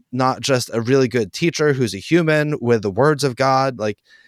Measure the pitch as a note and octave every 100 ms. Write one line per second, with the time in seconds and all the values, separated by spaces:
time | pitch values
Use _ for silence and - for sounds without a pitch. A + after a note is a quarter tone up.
0 | - B2+ C3 - A#2+ B2+ - A#2 A#2 C3+
1 | B2+ B2 G2 - E3+ - D3+ C3 A#2 F#2+
2 | - E3+ D#3+ D3+ D3+ D3 A#2 A#2 G2+ F#2+
3 | C#3+ D3 C#3 A#2 C3+ C3+ C3+ A#2+ G#2+ G#2
4 | _ _